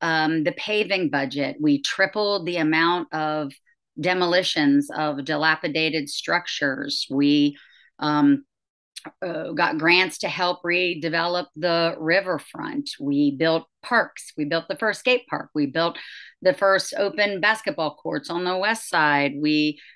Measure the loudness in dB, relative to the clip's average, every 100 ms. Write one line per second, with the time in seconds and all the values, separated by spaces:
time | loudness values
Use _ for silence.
0 | -2 0 2 0 -2 -4 -2 -2 0 0
1 | 0 -2 -2 -4 -4 0 2 2 0 -2
2 | 0 0 -2 -2 -2 0 2 4 4 2
3 | -2 -4 -2 -2 -6 -10 _ _ _ -4
4 | 0 2 2 2 2 2 4 4 2 -2
5 | -4 -4 -4 0 2 0 -2 -2 0 -2
6 | -4 -6 -2 -4 -4 -2 -2 -2 -4 -6
7 | -2 2 4 4 2 0 -14 _ _ -6
8 | -2 4 6 4 0 _ _ _ _ -18
9 | -18 -10 -8 -8 -6 -2 0 0 2 4
10 | 2 -2 -6 -2 -2 -2 -2 0 -2 -2
11 | -2 -2 0 -2 -6 -4 0 2 0 -2
12 | 0 0 0 -4 -6 -12 -8 -8 -8 -6
13 | -2 2 2 2 2 0 -2 _ -2 0
14 | 0 -6 -12 -6 -2 -2 -4 -4 -4 -2
15 | 0 0 0 -8 -6 -2 -2 0 -2 -2
16 | -14 -18 -20 _ 0 2 4 2 0 -2
17 | -2 0 -2 2 2 2 -2 -2 -4 -4
18 | -6 -6 -4 -4 -2 0 0 -2 -2 2
19 | 4 4 2 0 0 2 0 -2 -12